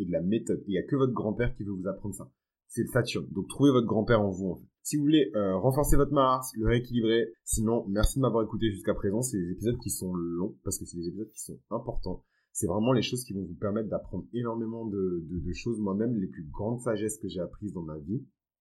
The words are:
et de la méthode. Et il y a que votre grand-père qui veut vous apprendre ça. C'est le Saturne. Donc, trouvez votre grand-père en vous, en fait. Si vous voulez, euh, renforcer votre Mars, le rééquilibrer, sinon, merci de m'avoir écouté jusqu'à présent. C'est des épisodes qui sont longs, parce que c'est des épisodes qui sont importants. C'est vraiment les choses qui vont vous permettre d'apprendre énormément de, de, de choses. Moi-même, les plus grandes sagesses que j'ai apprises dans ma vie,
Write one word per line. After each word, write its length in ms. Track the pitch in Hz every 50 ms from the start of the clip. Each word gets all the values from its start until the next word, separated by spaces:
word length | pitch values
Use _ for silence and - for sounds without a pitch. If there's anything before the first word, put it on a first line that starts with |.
et 40 | 98
de 60 | 85
la 100 | 87 82
méthode. 380 | 82 92 107 117 117 - 98 78
Et 100 | - 104
il 20 | 98
y 40 | 90
a 60 | 82
que 120 | - 147
votre 180 | 135 135 123 113
grand-père 420 | 101 87 107 104 98 120 120 -
qui 80 | - 104
veut 80 | 98
vous 160 | 101 92 90 95
apprendre 280 | 95 - - 110 92
ça. 140 | - - - _ _ _ _ _ _ _ _
C'est 140 | - -
le 80 | 113 -
Saturne. 380 | - 123 120 - - 104 - -
Donc, 160 | - 95 92 -
trouvez 240 | - - 147 143
votre 160 | 131 123 113 98
grand-père 340 | 104 107 107 98 120 107
en 80 | 104 101
vous, 180 | 95 87 95 95
en 60 | 85
fait. 100 | - - - _ _ -
Si 140 | - - 151
vous 60 | 143
voulez, 280 | 147 156 156 147 - -
euh, 220 | 107 101 98 92 90
renforcer 380 | 101 131 131 147 143 - -
votre 160 | 147 143 -
Mars, 400 | 143 143 131 131 131 135 - - -
le 120 | 110 110 110
rééquilibrer, 680 | 117 123 123 - 120 120 110 110 113 117 113 - - _ _
sinon, 420 | - - 117 110 110 117 120 - 95
merci 300 | 98 104 110 - - 135
de 40 |
m'avoir 220 | 135 120 110 117 110
écouté 260 | 101 - 104 113 113
jusqu'à 240 | 101 95 - 107 95
présent. 280 | - - 101 95 113
C'est 180 | 127 - - 101
des 120 | 87 85
épisodes 280 | 92 90 104 113 123 123
qui 100 | - 101
sont 240 | - - 95 92 90
longs, 420 | 90 85 85 85 87 92 104 - - -
parce 140 | 101 92 -
que 80 | 90
c'est 120 | - - 87
des 100 | 85 87
épisodes 240 | - 95 110 -
qui 100 | - -
sont 180 | - - 82 65 _ -
importants. 520 | - 117 127 123 113 - - 92 92 - - _ _ _ _ _
C'est 160 | - - - 92
vraiment 260 | 87 104 110 123 131
les 80 | 120
choses 220 | 101 - - - -
qui 100 | - 101
vont 100 | 98 95
vous 120 | 85 87
permettre 340 | - 107 101 101 113 110 98
d'apprendre 360 | 87 82 - - - 92 - - -
énormément 520 | 120 120 117 113 117 113 110 113 117 113
de, 380 | 110 101 101 95 92 90 85 80 76
de, 100 | 87 87
de 140 | 73 87 87
choses. 260 | - - 117 117 107
Moi-même, 380 | 107 98 95 101 110 120 127 107
les 80 | 92 92
plus 160 | - - 82
grandes 360 | 73 - - 101 110 120 120
sagesses 360 | - 123 110 101 104 107 - -
que 100 | - 95
j'ai 120 | 87 90
apprises 340 | 85 80 - - 104 101 90
dans 80 | 92
ma 160 | 85 78 78 78
vie, 260 | 73 73 101 120 - - _ _ _ _ _ _